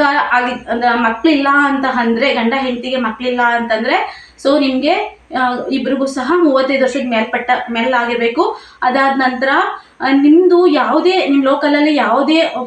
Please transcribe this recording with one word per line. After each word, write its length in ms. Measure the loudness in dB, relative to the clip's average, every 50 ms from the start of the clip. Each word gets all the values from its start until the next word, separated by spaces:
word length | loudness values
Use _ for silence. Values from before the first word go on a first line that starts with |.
| 0 0 0 0 -2 0
ಆಗಿ, 380 | 0 0 0 -2 -6 -6 -6 -6
ಅಂದ್ರೆ 200 | -6 -2 0 0
ಮಕ್ಳಿಲ್ಲ 580 | 0 0 0 -2 -2 0 0 2 2 2 2 2
ಅಂತ 340 | 2 2 2 0 0 -2 -2 -2 -2
ಅಂದ್ರೆ, 400 | -2 0 0 0 0 0 0 0
ಗಂಡ 200 | 0 0 0 0 -2
ಹೆಂಡತಿಗೆ 400 | -2 -4 -4 -6 -6 -4 -4 -4
ಮಕ್ಳಿಲ್ಲ 440 | -4 -4 -6 -6 -6 -4 -2 0
ಅಂತಂದ್ರೆ, 880 | 0 0 0 0 -2 -2 -2 -2 -2 -2 -2 -2 -4 -6 -10 -16 -20 -20 -14 -6 -2
so 160 | 0 2 2
ನಿಮ್ಗೆ, 640 | 2 0 0 0 0 0 0 -2 -2 -6 -10 -16 _ -8 -6 -2
ಆ, 300 | -2 -2 -2 -4 -6 -4
ಇಬ್ರಿಗೂ 340 | -4 -4 -2 -2 -2 -2 -4
ಸಹ 280 | -4 -4 -6 -4 -2 0
ಮೂವತ್ತೈದು 480 | 2 2 4 2 2 2 0 0 0 0
ವರ್ಷದ 240 | 0 -2 -2 -4 -2
ಮೇಲ್ಪಟ್ಟ 420 | -2 -2 -2 -2 -4 -6 -2 -2 -2 -2 -2 -6
ಮೇಲಾಗಿರ್ಬೇಕು. 880 | -4 -2 -2 0 0 0 0 -2 -2 -2 -2 -2 0 0 -2 -2 -2 -8 -12 -20 -10 -4
ಅದಾದ 300 | -2 -2 0 2 0 0 0
ನಂತರ, 340 | 0 -2 -2 -2 -2 -2 0 0 0 0 -2 -4 -10 -14 -20 _ -6
ಆ, 40 | -2 0
ನಿಮ್ದು 560 | 2 4 6 6 6 6 6 6 6 6 4 4
ಯಾವುದೇ, 600 | 4 2 0 0 0 2 2 2 2 2 2 2
ನಿಮ್ 180 | 2 2 2
ಲೋಕಲಲ್ಲಿ 500 | 2 0 0 0 0 2 2 2 2 2
ಯಾವುದೇ 580 | 2 0 0 2 0 2 2 2 2 2 0 -2 -6 -6